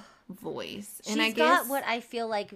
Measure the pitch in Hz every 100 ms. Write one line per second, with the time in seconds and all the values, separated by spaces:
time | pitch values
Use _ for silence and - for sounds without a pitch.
0 | - - - 185 - 135 80 202 208 -
1 | - 220 220 214 311 349 247 277 - 233
2 | - 233 226 208 202